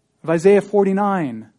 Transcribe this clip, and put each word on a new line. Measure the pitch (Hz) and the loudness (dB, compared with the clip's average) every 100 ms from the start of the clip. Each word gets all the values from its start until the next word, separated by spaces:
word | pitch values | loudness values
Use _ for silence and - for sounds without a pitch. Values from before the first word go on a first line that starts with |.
| _ _ | _ _
of | 160 | -4
Isaiah | 165 190 202 | 0 4 2
forty-nine. | 202 208 196 190 208 190 143 110 110 | 2 0 0 0 -2 -2 -4 -8 -16